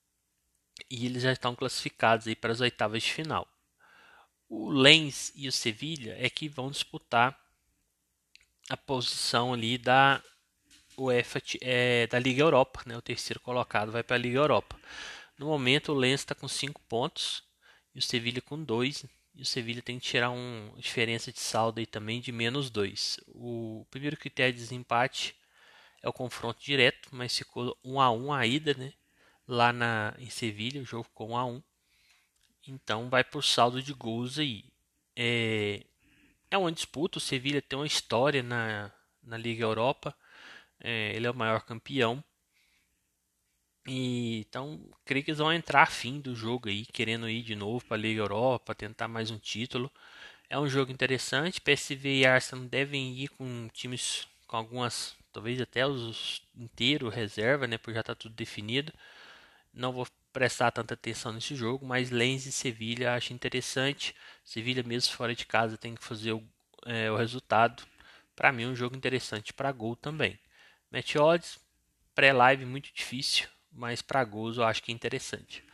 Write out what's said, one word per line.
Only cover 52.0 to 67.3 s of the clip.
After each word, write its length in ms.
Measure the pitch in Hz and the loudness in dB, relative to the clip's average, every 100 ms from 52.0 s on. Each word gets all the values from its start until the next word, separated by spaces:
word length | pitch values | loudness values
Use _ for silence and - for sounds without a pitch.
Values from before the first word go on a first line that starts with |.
| 139 135 | 0 4
e 80 | 131 | 6
Arsenal 400 | 127 - 127 123 | 6 2 -8 -4
devem 500 | 123 143 143 131 127 | -2 -2 -4 -4 -6
ir 120 | 135 | -10
com 400 | - 131 120 113 | -8 -8 -8 -10
times, 540 | - 123 123 - - - _ - | -10 -8 -6 -6 -6 -10 _ -6
com 80 | 113 | -6
algumas, 580 | 113 123 120 - - - _ | -4 -2 -2 -2 -8 -12 _
talvez 280 | - 107 127 | -10 -6 -4
até 260 | 117 117 135 | -2 0 0
os 560 | 131 113 - - - _ 120 | 0 -6 -8 -8 -8 _ -18
inteiro 520 | 117 - 120 151 123 | -12 0 2 2 0
reserva, 600 | 113 104 - 113 143 123 | -2 -4 0 2 2 0
né, 100 | 113 | -4
porque 160 | - | -4
já 80 | 113 | -6
tá 100 | - | -6
tudo 220 | 120 113 | -8 -10
definido. 580 | 113 113 - 104 127 151 - - - - - - _ _ | -10 -8 -8 -2 -2 -4 -10 -20 -20 -20 -20 -20 _ _
Não 200 | - 127 | -6 -6
vou 160 | 127 123 _ _ | -4 -8 _ _
prestar 400 | 131 127 - 123 | 2 2 4 2
tanta 220 | - 117 | 2 -6
atenção 380 | 123 - 113 123 | -6 -6 -6 -6
nesse 220 | 113 - | -6 -6
jogo, 320 | 143 113 135 131 | -4 -4 -4 -2
mas 240 | 127 123 | -2 0
Lens 340 | 120 123 131 | 2 2 0
e 60 | 135 | -4
Sevilha 640 | - 135 110 110 120 123 | -6 -6 -6 -6 -2 0
acho 180 | 120 - | 0 -4
interessante. 840 | 123 123 127 - 135 135 143 - - - - | -6 -4 -4 -4 -2 -2 -2 -8 -10 -20 -20
Sevilha 380 | - 110 117 127 | -12 -6 -2 -2
mesmo 320 | 120 120 - | -2 -2 -2
fora 180 | - 120 | -2 -4
de 140 | 120 - | -4 0
casa 320 | 110 113 113 | 2 2 -2
tem 160 | 117 | -10
que 80 | 120 | -12
fazer 300 | - 113 113 | -10 -6 -4
o, 120 | 110 110 _ _ - | -4 -8 _ _ -18
é, 240 | 120 117 110 | -6 -2 0
o 60 | 107 | 0
resultado. 680 | 117 | 0